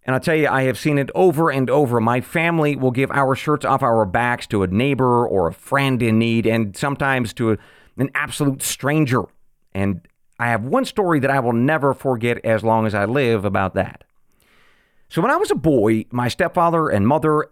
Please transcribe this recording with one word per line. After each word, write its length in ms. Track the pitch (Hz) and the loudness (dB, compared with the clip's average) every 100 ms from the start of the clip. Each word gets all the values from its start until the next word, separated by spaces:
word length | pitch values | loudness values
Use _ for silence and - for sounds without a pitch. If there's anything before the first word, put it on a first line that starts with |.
And 100 | - | -4
I'll 60 | 160 | -2
tell 160 | 175 156 | 0 0
you, 120 | 147 | 2
I 160 | 131 | 0
have 140 | 131 117 | 0 -2
seen 200 | 156 143 | -2 -2
it 120 | 131 | -2
over 360 | - 185 143 165 | 2 2 4 0
and 200 | 135 123 | 0 2
over. 300 | 139 131 120 | 2 2 2
My 200 | 113 123 | 2 0
family 560 | - 170 165 165 147 135 | -2 -2 0 2 0 0
will 140 | 131 | 0
give 200 | 127 135 | 0 -2
our 220 | 139 135 | 0 0
shirts 300 | 131 - 147 | 0 0 0
off 180 | 95 131 | 0 0
our 220 | 131 113 | 2 0
backs 420 | 101 117 120 120 - | -2 -2 -2 -4 -4
to 140 | 107 | -2
a 40 | 92 | 0
neighbor 600 | 98 139 127 127 120 120 | 0 0 0 2 2 2
or 220 | 95 85 | 0 -2
a 60 | |
friend 480 | 87 - 139 139 127 | -4 -4 0 0 0
in 160 | 117 110 | 2 2
need, 280 | 113 117 110 | 2 0 0
and 300 | 113 104 - | 0 -2 -4
sometimes 560 | 143 139 139 131 110 | -6 -2 -2 -2 -4
to 180 | - 113 | -2 -2
a 60 | 104 - - _ - | -2 -6 -20 _ -6
an 100 | 135 | -4
absolute 480 | 139 143 - 143 135 | -4 -6 -2 -2 -2
stranger. 640 | - - 139 156 139 120 92 _ _ _ _ | -6 -4 -2 0 2 0 -2 _ _ _ _
And 340 | 98 98 90 - _ _ - | -4 -4 -4 -10 _ _ -6
I 100 | 117 | -2
have 160 | 113 | -2
one 200 | 123 240 | -2 -2
story 360 | 262 - 185 156 | -2 -2 0 2
that 100 | 131 | 2
I 100 | 139 | 0
will 120 | 120 | 0
never 400 | 117 131 160 139 | 2 2 2 0
forget 500 | 123 135 120 120 120 | 0 -2 -2 -2 -2
as 200 | 113 110 | 0 0
long 220 | 110 113 110 | 2 2 0
as 80 | |
I 100 | 104 | -2
live 400 | 101 139 123 113 | -2 0 0 0
about 300 | 98 98 95 | 0 -2 -2
that. 300 | 95 90 - _ _ _ _ _ _ _ _ _ _ _ | -2 -4 -8 _ _ _ _ _ _ _ _ _ _ _
So 120 | 160 | -2
when 100 | 214 | 0
I 60 | 320 | 0
was 140 | - | 0
a 60 | 269 | 0
boy, 500 | 160 135 107 110 - | 2 2 2 0 -2
my 180 | 123 120 | -4 -4
stepfather 600 | - 170 - 170 165 151 | -2 -2 2 2 2 0
and 180 | 101 107 | 2 2
mother 420 | 151 156 151 - | 2 2 0 -2